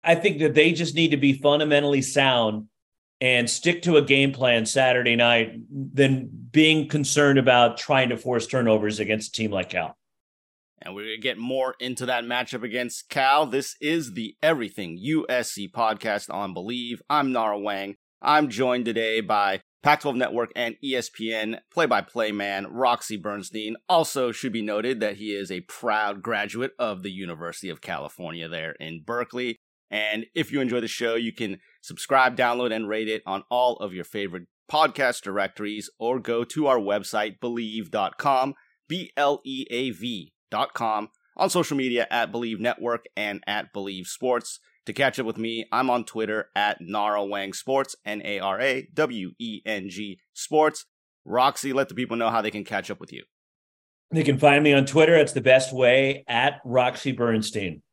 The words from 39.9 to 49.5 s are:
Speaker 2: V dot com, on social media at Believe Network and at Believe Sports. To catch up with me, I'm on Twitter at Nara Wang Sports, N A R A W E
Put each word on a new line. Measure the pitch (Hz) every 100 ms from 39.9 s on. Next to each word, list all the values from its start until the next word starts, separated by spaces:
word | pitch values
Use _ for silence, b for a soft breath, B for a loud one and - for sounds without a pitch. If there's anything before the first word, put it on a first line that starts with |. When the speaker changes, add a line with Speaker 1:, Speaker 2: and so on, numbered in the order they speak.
Speaker 2:
V | 90 120 107 76 _ _
dot | 104 139
com, | - 117 107 107 _ _ -
on | 190
social | 180 165 139
media | 127 120 -
at | 120 104
Believe | 117 117 107
Network | 117 - 120 117 - -
and | 104 98 -
at | 104 -
Believe | 101 98 95 90
Sports. | - 123 120 - - _ _ -
To |
catch | 113 135 127
up | 113
with | 113
me, | 113 113 107
I'm | 117 131
on | 120
Twitter | 110 113 110 110 - 98
at | 104 -
Nara | 85 104 104 104
Wang | 101 101 98
Sports, | 95 - 135 131 - -
N | 107
A | 98 101
R | 98 98
A | 135 131 -
W | - 151 117 92 -
E | 117